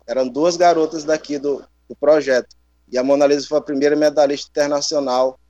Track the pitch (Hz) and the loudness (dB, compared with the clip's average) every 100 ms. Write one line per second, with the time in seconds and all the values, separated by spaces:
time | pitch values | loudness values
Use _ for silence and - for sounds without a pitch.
0 | - 123 131 131 170 170 175 160 156 160 | -8 -4 -4 0 -2 2 2 4 0 -4
1 | 147 156 - 147 143 135 - _ _ 120 | -4 -4 -4 -6 -4 -6 -8 _ _ -4
2 | 147 151 135 127 - _ _ _ _ 123 | 2 2 4 -2 -2 _ _ _ _ -4
3 | 135 143 143 143 131 151 147 139 147 151 | 0 2 4 2 0 -4 -2 0 0 2
4 | 151 151 143 143 - 151 143 143 - 151 | 2 2 0 0 -8 -4 -2 -2 -4 -4
5 | 135 127 131 131 _ | -2 0 0 -2 _